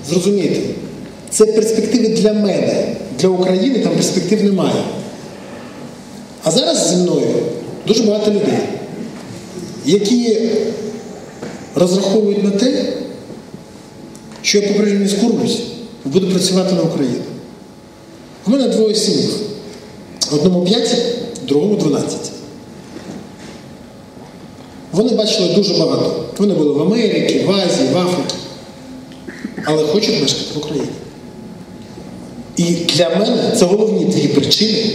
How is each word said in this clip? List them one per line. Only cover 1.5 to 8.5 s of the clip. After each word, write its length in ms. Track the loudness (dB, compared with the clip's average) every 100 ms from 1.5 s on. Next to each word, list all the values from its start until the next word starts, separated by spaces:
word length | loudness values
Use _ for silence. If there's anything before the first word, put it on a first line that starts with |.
| 6 2 2 2 2 4
для 240 | 4 4
мене, 540 | 4 2 2 2 0 -2 -4 -8 0
для 80 | 2
України 500 | 4 2 4 4 2
там 140 | 2
перспектив 520 | 2 2 0 2 4
немає. 400 | 4 4 2 0 -2 -6 -10 -12 -14 -14 -14 -14 -14 -14 -16 -16 -18 -18 -18 -4
А 80 | 0
зараз 380 | 2 2 0 2
зі 80 | 2
мною 300 | 2 2 2 0 -2 -6 -10 -8 2
дуже 160 | 4
багато 280 | 4 4 2
людей, 280 | 2 2